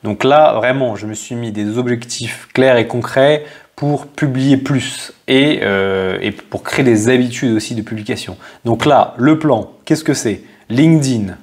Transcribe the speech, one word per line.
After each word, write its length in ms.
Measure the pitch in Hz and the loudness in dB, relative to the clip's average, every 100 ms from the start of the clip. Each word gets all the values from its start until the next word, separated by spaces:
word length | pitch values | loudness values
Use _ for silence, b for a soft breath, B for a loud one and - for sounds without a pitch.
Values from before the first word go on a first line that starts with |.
Donc 220 | 113 101 | -6 -2
là, 300 | 131 147 156 | 4 6 6
vraiment, 420 | 113 117 135 127 101 | 4 0 0 -2 -4
je 100 | 107 | -10
me 80 | |
suis 220 | 107 - 120 | -10 -10 -8
mis 160 | 117 | -6
des 260 | 104 104 113 | -6 -4 -4
objectifs 680 | 123 120 - - 117 - - | -4 -4 -6 -10 -10 -12 -6
clairs 260 | - 131 120 | 2 4 4
et 100 | 113 | 2
concrets 560 | 123 113 - 139 151 151 B B - | -4 -2 2 2 2 -4 B B -6
pour 300 | 143 143 - | -4 -4 -6
publier 500 | - 151 131 135 135 | -4 -2 0 2 2
plus 560 | - 135 - - - - - | 2 -2 -4 -10 -16 -16 0
et, 320 | 131 143 - | 2 2 0
euh, 560 | - 98 98 95 95 95 | 0 0 0 -2 -2 -2
et 120 | 101 | -6
pour 320 | 101 - 98 | -8 -10 -10
créer 200 | - - | -6 0
des 240 | 131 110 110 | 2 2 4
habitudes 460 | 127 123 117 131 | 2 0 -2 -2
aussi 220 | 110 - 117 | -2 -2 -8
de 60 | |
publication. 540 | 107 110 104 113 - 90 B B | -8 -10 -8 -10 -10 -16 B B
Donc 220 | 117 117 151 | -2 0 4
là, 280 | 131 101 - | 4 2 2
le 200 | 127 156 | 2 2
plan, 320 | 151 117 98 - | 2 0 -2 -14
qu'est-ce 180 | - 156 | -4 -2
que 120 | - | 0
c'est ? 280 | 135 117 95 B B B | -2 -2 -6 B B B
LinkedIn. 680 | 117 160 160 135 120 98 87 | 2 4 4 2 -2 -4 -10